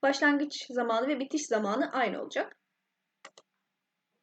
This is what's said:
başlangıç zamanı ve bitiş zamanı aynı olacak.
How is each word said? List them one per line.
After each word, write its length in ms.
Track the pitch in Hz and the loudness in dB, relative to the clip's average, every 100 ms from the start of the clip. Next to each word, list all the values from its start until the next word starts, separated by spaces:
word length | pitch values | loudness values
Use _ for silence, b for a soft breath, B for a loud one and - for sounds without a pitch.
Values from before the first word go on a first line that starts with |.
başlangıç 640 | 277 285 294 285 294 - - | 0 4 4 4 0 -6 -6
zamanı 380 | 247 233 226 262 | -2 2 2 2
ve 120 | 269 | 0
bitiş 260 | 269 302 - | -2 -4 0
zamanı 460 | 214 202 226 330 | 0 2 0 0
aynı 300 | 269 220 165 | 0 0 -2
olacak. 360 | - 269 415 - _ _ _ _ _ _ - - _ _ _ _ _ _ _ _ | -4 -4 -4 -8 _ _ _ _ _ _ -20 -20 _ _ _ _ _ _ _ _